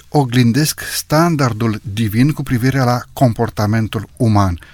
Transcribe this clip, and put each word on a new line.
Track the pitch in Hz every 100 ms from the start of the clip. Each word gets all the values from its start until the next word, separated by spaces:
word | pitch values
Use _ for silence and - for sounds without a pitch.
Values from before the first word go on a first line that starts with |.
| -
oglindesc | 151 131 120 117 117 151 - -
standardul | - - 151 170 156 135 107 117 107 -
divin | 98 113 104 135
cu | 151
privire | 135 131 127 131
la | 123 123 -
comportamentul | - 131 110 113 - 107 113 110 110 98 -
uman. | 117 104 98 85 -